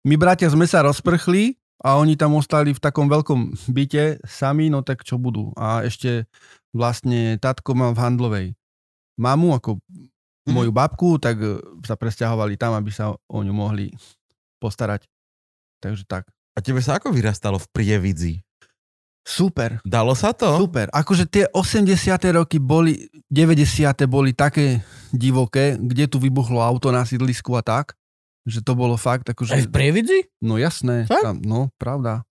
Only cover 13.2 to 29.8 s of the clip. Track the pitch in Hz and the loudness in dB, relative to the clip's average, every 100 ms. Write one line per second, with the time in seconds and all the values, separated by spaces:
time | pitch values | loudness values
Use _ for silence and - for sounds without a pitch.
13.2 | _ 110 101 104 104 104 98 - - _ | _ -6 -4 -4 -4 -4 -8 -12 -20 _
14.2 | _ _ _ _ 110 - 110 101 _ _ | _ _ _ _ -10 -6 -4 -6 _ _
15.2 | _ _ _ _ _ _ 98 104 98 92 | _ _ _ _ _ _ -10 -10 -8 -10
16.2 | - _ _ - 101 127 123 175 277 143 | -10 _ _ -10 -4 -2 -2 -4 -2 0
17.2 | 107 101 104 98 - - 104 104 95 80 | 0 -2 -4 -4 -4 -2 0 0 0 -2
18.2 | 85 85 _ _ _ _ _ _ _ _ | -4 -6 _ _ _ _ _ _ _ _
19.2 | - - 185 160 117 113 98 117 113 127 | -10 -2 0 0 -4 -4 -2 0 2 2
20.2 | 208 - 208 151 190 147 101 147 151 180 | 0 0 2 2 2 0 -2 -2 2 2
21.2 | 175 202 196 185 185 226 196 190 - 185 | 2 2 2 0 0 2 4 2 2 0
22.2 | 185 170 160 160 131 156 165 147 - - | 2 2 2 0 2 4 4 0 -6 -20
23.2 | _ 139 160 156 147 - 147 131 135 135 | _ 4 6 6 4 4 2 2 2 2
24.2 | 135 123 143 - 143 120 - - - 123 | 2 2 0 2 2 0 -4 -20 -6 0
25.2 | 127 127 123 135 139 131 123 123 147 139 | 2 2 2 2 0 0 -2 0 0 0
26.2 | 131 131 117 120 113 123 135 123 120 123 | 0 0 0 0 0 0 0 0 0 -2
27.2 | 127 120 - 123 113 117 147 - _ _ | -2 -2 -4 -4 -2 -4 -4 -14 _ _
28.2 | _ _ - 113 113 123 123 117 127 127 | _ _ -8 -6 -2 0 0 0 -2 -2
29.2 | 123 117 117 135 107 120 | -4 -8 -2 0 0 0